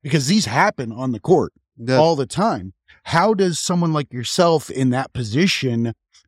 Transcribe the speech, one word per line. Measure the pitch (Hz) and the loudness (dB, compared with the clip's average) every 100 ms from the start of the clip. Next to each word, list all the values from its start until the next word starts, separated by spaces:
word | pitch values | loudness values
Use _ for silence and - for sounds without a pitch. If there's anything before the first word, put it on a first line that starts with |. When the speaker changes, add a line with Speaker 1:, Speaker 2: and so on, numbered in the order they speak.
Speaker 1:
because | 143 151 135 | 0 0 2
these | 214 127 | 0 2
happen | 127 202 - 120 | 0 0 0 -8
on | 113 131 | -6 -6
the | 113 | -4
court | - 196 85 _ _ - | 2 2 2 _ _ -12
Speaker 2:
Yeah. | 117 131 | 0 2
Speaker 1:
all | 160 156 | 4 2
the | 127 | -4
time, | - 220 135 92 _ _ _ | -2 -2 -2 -10 _ _ _
how | - 165 202 | -2 2 2
does | 208 185 160 | 2 0 -2
someone | - 175 170 | -2 0 0
like | 151 143 | 0 -4
yourself | 123 113 - 170 160 - | -8 -6 2 4 2 -2
in | - 131 | -2 0
that | 123 - | 0 -4
position | 131 113 123 190 - 135 117 117 110 _ _ | -8 -4 0 0 0 -2 -2 -4 -6 _ _